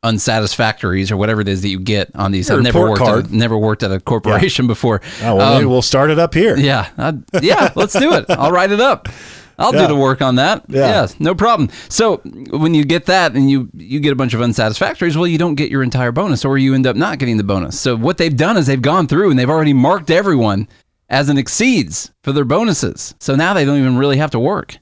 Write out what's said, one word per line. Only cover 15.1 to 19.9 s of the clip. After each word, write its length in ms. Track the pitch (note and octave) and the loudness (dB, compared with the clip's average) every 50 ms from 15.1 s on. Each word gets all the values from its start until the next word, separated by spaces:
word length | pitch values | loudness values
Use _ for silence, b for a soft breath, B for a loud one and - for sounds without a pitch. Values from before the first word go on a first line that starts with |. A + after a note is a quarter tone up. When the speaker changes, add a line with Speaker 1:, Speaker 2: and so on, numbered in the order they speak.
| D3 | 0
Speaker 1:
well, 100 | D#3 F3+ | 0 0
you 100 | F3 E3+ | 0 0
don't 180 | D3+ E3+ F3 D3 | 0 0 0 0
get 140 | C#3 D3+ - | -2 -2 -2
your 140 | - C#3 C3 | 0 -2 -2
entire 300 | B2 - B2+ B2+ A#2+ A#2+ | 0 0 0 -2 0 0
bonus, 320 | D3 G3 G3+ C#3+ A2 - | -2 -2 -2 -2 -2 0
or 120 | C#3 C3+ | 0 0
you 160 | C3+ C3+ C3+ C3+ | 2 2 2 2
end 140 | C3 C3 | 2 2
up 80 | C3 A#2+ | 2 0
not 240 | G#2+ E3 G3+ - C3 | 0 -2 -2 -2 -4
getting 160 | C3+ A#2+ A2+ | -2 -2 0
the 80 | G#2+ G2+ | -2 0
bonus. 340 | G2 G2 F#2+ F2 C2+ - | 0 -2 -2 -2 -4 -8
So 200 | - - C3 A#2+ | -4 -2 -2 -2
what 200 | A2+ A2+ D#3+ F3+ | 0 0 -2 0
they've 180 | - F3 E3 D3 | 0 -2 -2 0
done 200 | A#2+ D3+ F#3 A#3 | 0 0 0 2
is 120 | G3 D3+ | 0 2
they've 140 | B2+ C#3 C3 | 0 0 0
gone 240 | A#2+ C#3 D#3+ F#3 E3 | 0 0 0 0 0
through 240 | C3 C#3 D#3+ G#3 G3 | 0 0 2 2 2
and 60 | D3 | 2
they've 120 | B2+ B2 B2 | 2 2 2
already 240 | D#3 D#3+ D#3 D3+ C#3 | 0 2 2 2 4
marked 360 | C3 B2 D3+ | 4 4 2